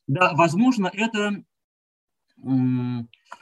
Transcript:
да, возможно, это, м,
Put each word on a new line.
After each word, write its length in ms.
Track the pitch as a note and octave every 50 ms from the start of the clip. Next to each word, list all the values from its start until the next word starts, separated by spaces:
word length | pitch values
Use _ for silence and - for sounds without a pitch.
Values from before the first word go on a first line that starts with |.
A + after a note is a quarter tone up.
| _ -
да, 240 | C3+ F3+ F3+ F3 F3
возможно, 560 | D3 E3+ E3 D3 F#3 A#3+ B3+ B3 G#3 F#3+ F3+
это, 520 | - G3 A3 A3+ A3+ G#3 G#3 G#3 G#3 F#3+ - _ _ _ _ _ _ _ _ _ _ _ _ _ _ _ _ _ _ _ -
м, 640 | B2+ C3+ C3 B2+ B2+ B2+ B2 B2 B2 B2 A#2+ A#2 A#2 _ _ _ _ - -